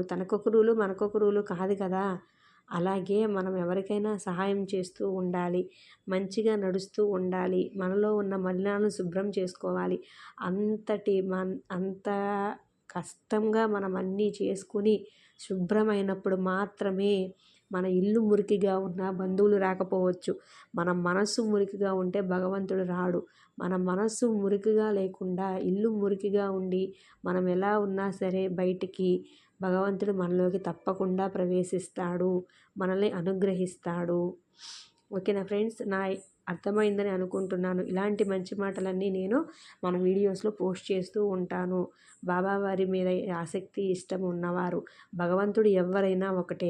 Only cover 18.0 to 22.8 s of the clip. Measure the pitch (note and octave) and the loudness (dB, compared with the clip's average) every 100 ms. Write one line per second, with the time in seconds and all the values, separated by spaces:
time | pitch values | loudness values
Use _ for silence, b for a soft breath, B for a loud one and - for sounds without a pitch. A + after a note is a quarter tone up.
18 | G3+ A3 G#3+ G3+ G3+ G3+ G3 F#3+ F#3+ F3+ | 4 4 4 4 4 2 2 2 -2 -4
19 | F#3+ F#3 F#3 F#3+ G#3 G#3 F#3+ F#3 F#3 F#3+ | -4 -2 -2 4 4 6 2 0 0 2
20 | F#3 F3+ - F#3 B B B - F3 F3+ | 2 0 -4 -6 B B B -2 0 2
21 | F3 F#3 G#3 - A3 G#3 G3 G3+ G3 F#3+ | 2 2 0 0 2 2 0 0 0 0
22 | F#3 F#3+ F#3+ F3+ F#3 G3 F#3+ F#3+ | 0 0 0 0 0 -2 -2 -2